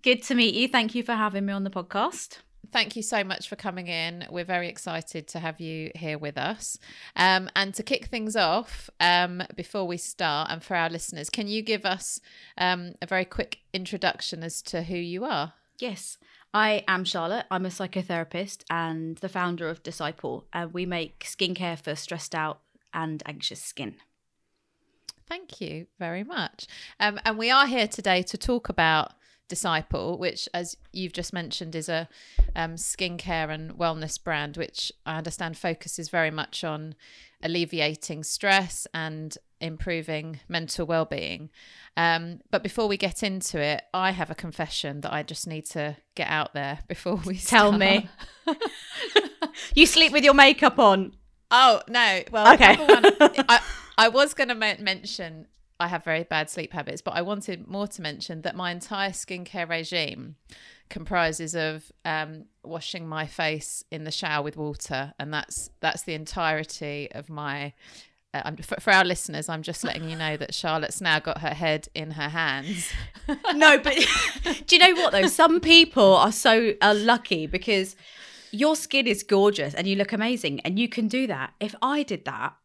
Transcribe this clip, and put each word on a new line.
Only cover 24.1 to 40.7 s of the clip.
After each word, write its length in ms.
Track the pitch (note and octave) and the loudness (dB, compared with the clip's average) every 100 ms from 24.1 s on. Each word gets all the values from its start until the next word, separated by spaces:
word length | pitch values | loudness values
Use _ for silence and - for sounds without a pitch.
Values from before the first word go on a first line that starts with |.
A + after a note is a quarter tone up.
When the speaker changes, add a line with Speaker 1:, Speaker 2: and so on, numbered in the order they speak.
| _ _ _ _ _ _ _ _ _ - - _ | _ _ _ _ _ _ _ _ _ -20 -20 _
Speaker 2:
Thank 320 | F4 F#4+ - | -14 -14 -14
you 280 | D#3+ D3+ E3+ _ | -12 -12 -14 _
very 240 | E3+ F3 | -8 -8
much. 460 | A3 E4+ F3 - - - - - | -8 -8 -8 -10 -20 -20 -20 -2
Um, 180 | G#3 G3+ | -2 0
and 120 | - G#3+ | -2 -2
we 140 | A3+ | 4
are 160 | C4 C#4 | 6 6
here 220 | B3 G#3 | 4 -2
today 340 | - G3 F3+ | -2 2 2
to 160 | F3+ - | 0 -6
talk 300 | - A#3+ - | -2 -2 -2
about 460 | F3+ E3 D#3 - _ _ _ _ | 2 4 4 0 _ _ _ _
Disciple, 720 | F3 F#3 D#3+ D#3 D#3 G2+ F3 | -6 -2 -2 -2 -4 -4 -4
which, 300 | F3+ - - | -4 -6 -8
as 220 | F3 F3 - - | -8 -8 -12 -14
you've 200 | F3+ F#3 | -10 -8
just 200 | F3 E3+ | -8 -8
mentioned, 420 | F3+ E3+ - E3 | -8 -8 -10 -8
is 140 | E3 D#3 | -8 -4
a, 200 | E3 E3 - - - - | -6 -6 -16 -12 2 2
um, 220 | - E3 E3 | 2 -6 -6
skincare 720 | - - F#3 F3 F#3 E3 D#3 | -8 -4 -4 -6 -4 -4 -4
and 220 | D#3 D#3+ | -6 -10
wellness 500 | - E3+ D#3 D#3 - | -4 -4 -2 -8 -10
brand, 340 | - D#3 C#3+ C#3+ | -6 -4 -6 -8
which 360 | - - - - | -10 -8 -10 -10
I 120 | - D#3+ | -10 -8
understand 420 | D#3+ - E3 E3 | -8 -8 -8 -6
focuses 520 | F3+ E3 - - E3 | -6 -6 -8 -12 -4
very 200 | - D#3+ | -2 -2
much 320 | D#3 D3 - | -2 -8 -6
on 320 | E3 D3+ D#3 D3+ - - - _ | -6 -8 -10 -16 -20 -20 -20 _
alleviating 800 | D#3+ E3+ E3+ E3+ D3+ D#3 - D#3 | -4 -2 -2 -2 -2 -2 -10 -10
stress 640 | D#3 - G#3 G3 F#3 - - | -8 -4 2 2 2 -8 -10
and 420 | E3 D#3+ D#3 D#3 - _ _ | -8 -8 -8 -12 -14 _ _
improving 800 | E3 D#3+ F#3+ E3 D#3 D#3 D#3+ D#3 - | -10 -8 -4 -4 -4 -6 -6 -14 -8
mental 380 | E3+ D#3+ | -8 -6